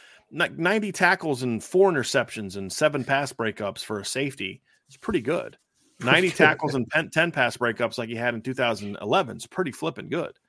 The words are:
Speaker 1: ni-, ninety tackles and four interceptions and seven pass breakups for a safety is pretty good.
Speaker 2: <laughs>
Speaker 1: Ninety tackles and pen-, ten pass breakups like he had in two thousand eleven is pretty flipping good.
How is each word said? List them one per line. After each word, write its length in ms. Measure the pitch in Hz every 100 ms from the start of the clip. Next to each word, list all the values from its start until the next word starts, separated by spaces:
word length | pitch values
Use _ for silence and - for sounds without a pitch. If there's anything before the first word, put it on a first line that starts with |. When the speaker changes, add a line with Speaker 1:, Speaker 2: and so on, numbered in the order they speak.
| - - _
Speaker 1:
ni-, 180 | 147 165 -
ninety 360 | 170 220 202
tackles 500 | - 180 185 156 123
and 200 | 127 113
four 280 | - 185 196
interceptions 680 | 151 113 135 113 113 98 98
and 160 | 95
seven 300 | - 151 147
pass 280 | 123 139 139
breakups 500 | - 110 - 101 -
for 140 | - 107
a 60 |
safety 580 | 98 131 143 131 95 98 _ _ _
is 80 | -
pretty 260 | - 180
good. 340 | 117 170 57 - _ _
Speaker 2:
<laughs> 220 | _ -
Speaker 1:
Ninety 300 | 120 156 185
tackles 440 | - 156 147 151
and 140 | 139 120
pen-, 220 | 156 160
ten 200 | 156 170
pass 240 | 151 120 -
breakups 420 | 120 110 117 117
like 100 | 113
he 80 | 117
had 180 | 120
in 80 | 117
two 120 | 131
thousand 420 | 131 120 104 101 101
eleven 360 | 104 180 135 98
is 100 | -
pretty 260 | - 170
flipping 360 | - 160 - -
good. 240 | 160 151 -